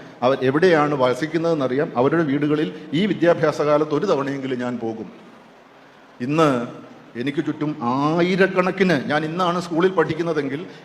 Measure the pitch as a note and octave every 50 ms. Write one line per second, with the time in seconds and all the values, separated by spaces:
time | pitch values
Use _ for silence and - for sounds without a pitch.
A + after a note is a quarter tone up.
0 | - - - - A#2+ B2 C3+ C3 C3 C3 C3+ D#3 E3 F#3 E3+ D3+ D3 D3 D3 C#3
1 | B2+ B2+ B2 B2 D#3 D#3 D#3+ E3 D#3+ E3 E3 D3+ C3+ B2 B2+ C3+ D#3 E3 - A#2+
2 | B2 C#3+ D#3 E3+ E3+ C#3+ C3 D3 C#3+ D3+ D3+ D3+ D#3 F3+ - - - - - D3
3 | G#3 G#3+ E3 - D3+ E3+ E3+ C3 D#3 D3+ C#3+ - D#3 D3 D3+ D3 D3+ D3+ D3+ C#3+
4 | - G3+ F3 C#3 C3+ C3+ C#3 C#3 C3 C3 C3+ B2 B2 B2 B2 A2 A2+ A2+ A2 G#2+
5 | G#2 F#2 - - - - - - - - - - - - - - - - - -
6 | - - - - A#2+ B2+ D3 D#3+ E3 D3 C3+ A#2+ A#2 B2 - - - - - -
7 | - - - A#2 B2 C#3+ C#3 D#3 D3 D3 D3 D3+ D3+ D3 D3 C#3+ B2 A#2+ B2 C3+
8 | C#3+ D3+ D#3+ F3 E3+ F3+ F#3 E3+ F#3+ F#3 F#3 F#3 F3+ F#3 F3 - G3 F#3 E3+ C3+
9 | A2+ A#2 C#3+ D3+ D#3 D#3 D#3+ F3+ F#3 F3 F3 F3+ D#3+ - E3 D#3 F3 F#3+ F#3+ E3+
10 | D#3+ D#3 - D3+ E3+ E3+ E3 D3+ C#3 C3+ C3 D3 F#3 - - - -